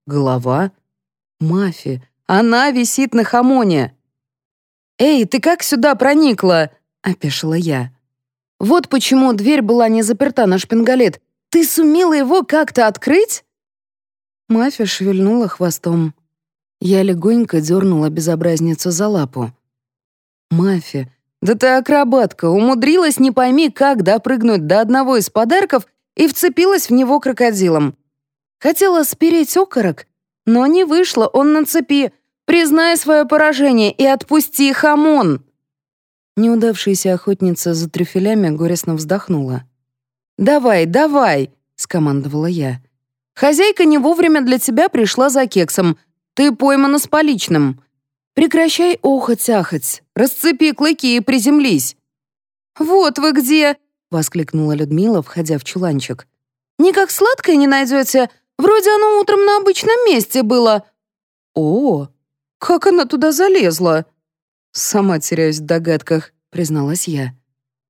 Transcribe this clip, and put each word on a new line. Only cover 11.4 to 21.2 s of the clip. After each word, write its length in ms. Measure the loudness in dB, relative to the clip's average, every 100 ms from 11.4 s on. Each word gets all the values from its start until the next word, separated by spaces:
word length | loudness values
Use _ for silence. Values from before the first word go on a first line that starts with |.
| _ 0
Ты 100 | 0
сумела 480 | 2 2 2 2
его 300 | 0 0 0
как-то 440 | 0 0 0 0 0
открыть?» 580 | 0 0 0 0 -4 -14 _ _ _ _ _ _ _ _ _ -2
Мафия 380 | 0 0 -2 -4
шевельнула 640 | -4 -2 0 0 0 -2
хвостом. 680 | -2 -4 -4 -2 -2 -2 -6 _ _ _ _ _ _
Я 200 | 0 0
легонько 600 | 0 0 0 0 0 -2
дернула 480 | 0 0 2 0 -2
безобразницу 840 | -4 -4 -2 -2 -2 -2 -4 -4
за 160 | -4 -2
лапу. 460 | -2 -4 -6 -10 -12 _ _ _ _ _ _ _ _ _
«Мафия, 600 | 0 0 -2 -6 -10 -10 _